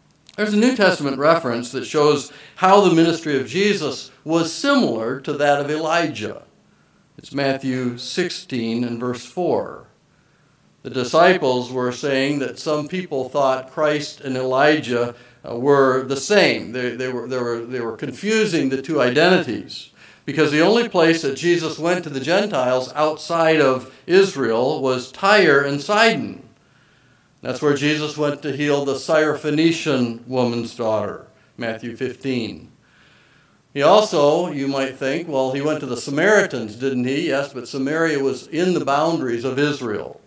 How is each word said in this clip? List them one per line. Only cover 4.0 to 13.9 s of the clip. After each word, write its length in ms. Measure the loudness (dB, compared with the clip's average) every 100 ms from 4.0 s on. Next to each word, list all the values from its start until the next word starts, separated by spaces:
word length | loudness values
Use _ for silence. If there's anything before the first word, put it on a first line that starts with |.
| -12 -14
was 300 | -2 0 0
similar 680 | -2 0 2 2 0 -4 -6
to 100 | -6
that 260 | 0 2 2
of 100 | 0
Elijah. 760 | -4 -2 0 -2 -4 -10 -10 -18 _ _ _ _ _ _ -20
It's 140 | -10
Matthew 640 | -4 -2 -2 -2 -2 -4 -6
sixteen 880 | -8 -4 -4 -6 -8 -6 -4 -2
and 160 | -4 -4
verse 260 | -6 -8 -10
four. 640 | -6 -2 -2 -4 -10 -20 _ _ _ _ _ _ _ _ _
The 60 | -10
disciples 800 | -6 0 6 6 6 2 0 -2
were 180 | -4 -4
saying 480 | -4 -2 0 0 -2
that 220 | -4 -6
some 260 | -4 -4 -4
people 420 | -8 -6 -6 -4
thought 440 | 0 0 0 -4
Christ 480 | -2 0